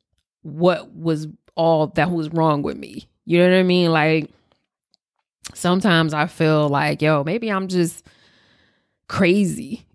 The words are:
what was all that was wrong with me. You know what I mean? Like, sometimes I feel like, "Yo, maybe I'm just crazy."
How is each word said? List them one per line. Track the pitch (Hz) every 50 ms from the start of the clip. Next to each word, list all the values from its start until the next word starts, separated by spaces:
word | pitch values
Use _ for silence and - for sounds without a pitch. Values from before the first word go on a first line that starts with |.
| _ _ _ _ _ _ _ _
what | - 156 143 156 175 185 175 - - -
was | - 160 160 165 160 151 156 151 - - _ _ -
all | - 165 165 165 156 156 143
that | - - 147 175
was | 175 170 156 156
wrong | 165 165 160 160 151 143 143
with | - - -
me. | - - - - - _ _ _ -
You | - 165 170
know | 175 180
what | 185 185
I | 185
mean? | 180 180 180 175 170
Like, | 165 156 151 160 160 160 151 - _ _ _ _ _ _ _ _ _ _ _ _ _ _ _ _ _ _ _ _ _ _ - - -
sometimes | - - 175 180 190 190 208 170 165 160 156 151
I | 151 151 170
feel | - - 165 156 156 151 151 147
like, | 143 139 151 151 131 -
"Yo, | 151 151 156 147 139
maybe | 160 185 233 233 220
I'm | 202 190 190 185
just | 185 180 170 165 - - - _ _ _ _ _ _ _ _ _ _ _ _ _ _ _ _ _ _ _ _ -
crazy." | - - 196 170 180 208 202 170 156 - - 135 - - - _ _